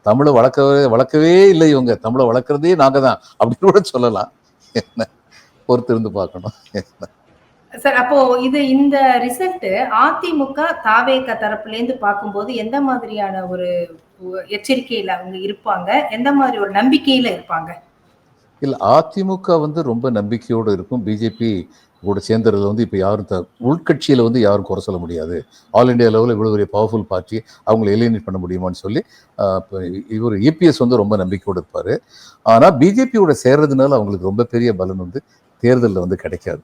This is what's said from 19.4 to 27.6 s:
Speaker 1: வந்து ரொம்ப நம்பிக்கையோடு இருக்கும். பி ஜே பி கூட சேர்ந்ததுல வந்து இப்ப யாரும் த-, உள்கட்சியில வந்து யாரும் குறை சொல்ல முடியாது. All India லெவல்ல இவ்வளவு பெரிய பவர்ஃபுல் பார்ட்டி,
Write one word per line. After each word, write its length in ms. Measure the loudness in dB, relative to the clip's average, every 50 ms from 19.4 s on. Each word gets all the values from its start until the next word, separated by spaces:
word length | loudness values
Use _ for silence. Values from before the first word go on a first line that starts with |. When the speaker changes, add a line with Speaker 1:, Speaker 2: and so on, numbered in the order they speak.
| -2 0 0
Speaker 1:
வந்து 260 | 0 0 -2 -4 -4 -4
ரொம்ப 260 | -4 -4 -2 -2 -2
நம்பிக்கையோடு 640 | -2 -2 -2 -4 -6 -6 -4 -4 -4 -2 0 -2 -2
இருக்கும். 300 | -4 -4 _ -6 -6 -4
பி 120 | -4 -4
ஜே 140 | -2 -4 -6
பி 400 | -4 -4 -4 -4 -4 -4 -8 -12 _ _ _ _ _ _ -4
கூட 180 | -4 -4 -4 -2
சேர்ந்ததுல 380 | -2 -2 2 2 2 2 2 0
வந்து 180 | -2 0 -2 -2
இப்ப 140 | -2 -2
யாரும் 280 | -2 0 0 -2 -2 -4
த-, 200 | -6 -6 -6 -6 _ _ _ -2
உள்கட்சியில 600 | -2 -2 -2 0 -2 -2 -2 2 0 2 2 2
வந்து 160 | 2 2 2
யாரும் 240 | 2 2 2 0 -2
குறை 180 | -4 -8 -6 -6
சொல்ல 160 | -6 -8 -8
முடியாது. 460 | -8 -8 -8 -8 -8 -8 -8 -10 -10 _ _ _ _ _ 4
All 140 | 4 4
India 220 | 4 4 4 4 4
லெவல்ல 220 | 4 4 2 2
இவ்வளவு 200 | 0 0 0 0
பெரிய 160 | 0 0 -2 -2
பவர்ஃபுல் 320 | -2 -2 -2 -2 -2 -6 -4
பார்ட்டி, 380 | -4 -6 -8 -6 _ -12 -12 -12 _ -20 _